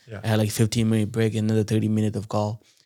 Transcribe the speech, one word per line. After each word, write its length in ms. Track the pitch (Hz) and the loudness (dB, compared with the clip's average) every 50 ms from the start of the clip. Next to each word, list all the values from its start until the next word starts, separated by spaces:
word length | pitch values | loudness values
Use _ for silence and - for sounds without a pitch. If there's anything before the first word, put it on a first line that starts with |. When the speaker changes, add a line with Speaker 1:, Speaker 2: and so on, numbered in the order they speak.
| _ - | _ -16
Speaker 1:
Yeah. 120 | 113 98 98 | -14 -8 -2
Speaker 2:
I 20 | 110 | 0
had, 100 | 110 107 | 0 2
like, 120 | 110 104 | 2 0
fifteen 400 | - - 117 104 - 120 113 110 | 0 0 0 0 2 0 2 2
minute 220 | 110 110 107 101 - | 2 2 0 0 0
break, 220 | 113 113 110 107 | 0 0 0 0
another 280 | 110 107 110 110 110 107 | 0 0 2 2 2 2
thirty 260 | - 110 110 107 107 | 2 0 0 2 2
minute 280 | 110 107 107 107 107 | 0 0 0 0 -2
of 120 | 110 95 110 | -4 -6 -4
call, 340 | - 110 104 104 110 113 _ _ _ _ _ | -2 -2 -2 -2 -4 -8 _ _ _ _ _